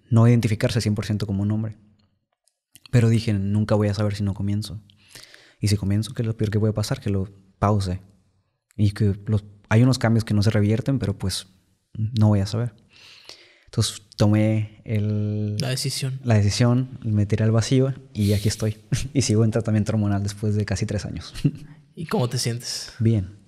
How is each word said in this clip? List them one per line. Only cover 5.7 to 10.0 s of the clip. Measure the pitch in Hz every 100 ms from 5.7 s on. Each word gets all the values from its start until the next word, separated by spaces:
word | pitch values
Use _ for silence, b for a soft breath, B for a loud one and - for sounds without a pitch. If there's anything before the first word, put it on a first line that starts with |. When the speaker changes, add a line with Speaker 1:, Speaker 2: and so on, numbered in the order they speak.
| 101
Speaker 1:
comienzo, | 95 101 110
¿qué | -
es | 113
lo | 110
peor | 107
que | 104
puede | 107
pasar? | 104 104 135
Que | -
lo | 98 95 - _ -
pause. | 101 104 95 90 - _ _ _ _ _ _ -
Y | 104
que | - 104 98 -
los, | 107 - - -
hay | 110
unos | 127
cambios | 123